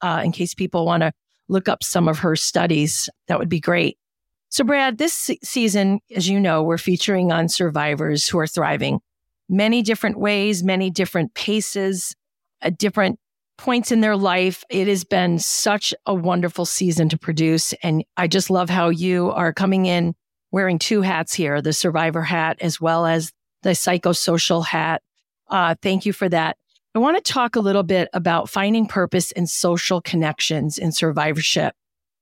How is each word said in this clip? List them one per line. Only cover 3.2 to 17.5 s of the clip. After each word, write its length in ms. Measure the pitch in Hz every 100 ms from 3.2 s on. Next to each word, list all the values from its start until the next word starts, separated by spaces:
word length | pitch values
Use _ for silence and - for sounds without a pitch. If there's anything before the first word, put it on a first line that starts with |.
| _
That 120 | 175
would 100 | 170
be 100 | 165
great. 380 | 160 175 165 - _ _ _ _ _
So 140 | -
Brad, 360 | 254 285 269 220
this 140 | 320
se-, 260 | - - -
season, 560 | - 262 226 202 196 202 - 226
as 140 | 175
you 100 | 196
know, 220 | 190 160
we're 160 | 160 165
featuring 540 | - 180 - 190 180
on 180 | 165 165
survivors 800 | - 175 147 151 147 156 147 -
who 100 | 180
are 100 | 160
thriving. 520 | - 143 147 135 139 - _ _ _ _
Many 320 | 190 214 240
different 380 | 214 220 226 214
ways, 440 | 208 208 208 196
many 280 | 185 185 190
different 420 | 170 180 180 156
paces, 800 | - - 214 - 202 190 190 - - _ _ _ _
at 160 | 160 170
different 420 | 208 196 190 - _ _ _ -
points 340 | - 240 -
in 100 | 226
their 140 | 214 208
life. 480 | 196 185 185 185 -
It 180 | 190 190
has 160 | 196
been 340 | 170 196 180 170
such 560 | - - 220 208 - - -
a 100 | 190
wonderful 500 | 170 180 175 - 170
season 440 | - 185 165 160
to 80 | 160
produce. 560 | - 156 160